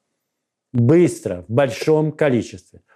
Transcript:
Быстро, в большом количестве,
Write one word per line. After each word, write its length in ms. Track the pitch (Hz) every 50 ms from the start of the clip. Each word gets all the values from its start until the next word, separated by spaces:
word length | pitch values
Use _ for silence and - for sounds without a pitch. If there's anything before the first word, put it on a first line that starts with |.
| _ _ _ _ _ _ _ _ _ _ _ _ _ _
Быстро, 720 | - 120 117 120 160 175 175 160 175 - - 104 90 87 87
в 40 | -
большом 600 | 113 139 143 123 - - - 156 156 156 156 156
количестве, 680 | 151 - 156 139 123 110 92 - 104 92 _ _ _ - _ _ _